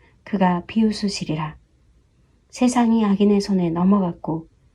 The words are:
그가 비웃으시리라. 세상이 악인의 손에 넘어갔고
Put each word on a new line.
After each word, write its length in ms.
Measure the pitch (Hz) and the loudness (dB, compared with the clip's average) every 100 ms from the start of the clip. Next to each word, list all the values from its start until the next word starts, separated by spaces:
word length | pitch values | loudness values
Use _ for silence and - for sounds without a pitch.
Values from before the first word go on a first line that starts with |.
| _ _ | _ _
그가 400 | - 196 185 175 175 | -8 0 0 0 -4
비웃으시리라. 920 | 220 220 208 202 - 170 156 156 - _ _ _ _ _ _ _ _ _ | 0 0 0 -6 -6 -6 -6 -6 -12 _ _ _ _ _ _ _ _ _
세상이 540 | - 254 247 233 226 | -2 0 2 2 2
악인의 360 | 208 196 208 202 | 2 2 2 2
손에 300 | 202 190 175 | 0 0 0
넘어갔고 760 | 170 185 202 180 165 - 160 160 _ _ | 0 2 2 0 -6 -8 -8 -8 _ _